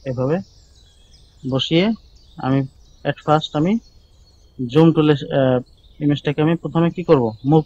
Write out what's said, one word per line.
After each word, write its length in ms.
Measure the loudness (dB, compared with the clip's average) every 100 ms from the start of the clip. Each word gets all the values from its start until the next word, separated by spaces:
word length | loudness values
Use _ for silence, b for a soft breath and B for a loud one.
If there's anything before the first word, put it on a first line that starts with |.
| -10
এভাবে 260 | -6 -4 -4 -6 _ _ _ _ _ _ -20 -20 _ -6
বসিয়ে 340 | -4 0 0 0 -4 -12 -20 -20 -8 -2
আমি 140 | -2 -2 -12 -20 -8 -8
at 80 | -6 0
first 260 | 0 0 -2
আমি 120 | -2 -2 -6 -20 _ _ -20 _ _ -12 -2
জুম 160 | 4 4 4
টুলের, 240 | 2 0 0 0
আহ, 220 | 2 0 -4 -20 _ -4
ইমেজটাকে 360 | -2 -2 -4 -2 0
আমি 80 | 0
প্রথমে 240 | -2 -2 -2 -2
কি 60 | 2
করব? 140 | 2 2 -4 2
মুভ 120 | 2